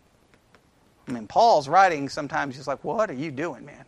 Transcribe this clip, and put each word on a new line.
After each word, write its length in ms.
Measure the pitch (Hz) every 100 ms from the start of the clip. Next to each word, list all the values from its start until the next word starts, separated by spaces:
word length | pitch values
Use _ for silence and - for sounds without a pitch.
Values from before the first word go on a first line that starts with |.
| _ _ _ _ _ _ _ _ _ _ -
I 40 |
mean, 160 | 123 107
Paul's 400 | 180 226 175 135
writing 420 | 175 190 156 139
sometimes, 460 | - 147 160 143 131
he's 120 | 147
like, 160 | 131
"What 260 | - 147 214
are 40 |
you 180 | 127 160
doing, 340 | 131 170 143 143
man? 200 | 139